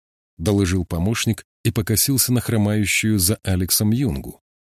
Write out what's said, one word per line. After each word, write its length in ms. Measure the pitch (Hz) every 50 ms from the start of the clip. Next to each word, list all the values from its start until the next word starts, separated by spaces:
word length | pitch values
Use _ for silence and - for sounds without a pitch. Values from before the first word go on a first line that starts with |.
| _ _ _ _ _ _ _ -
доложил 460 | 82 107 101 101 98 85 92 92 85
помощник 600 | - 90 82 87 101 113 - - 117 107 - - _ _ _ -
и 80 | 117
покосился 600 | - - - - 110 - - - 139 123 - -
на 80 | 123 120
хромающую 800 | - - 120 107 104 104 107 107 104 95 - - - 110 110 101
за 220 | 87 90 110 -
Алексом 480 | - 95 95 90 92 87 - - 107 104
Юнгу. 500 | 110 127 143 113 73 67 60 60 - - _ _ _ _ _ _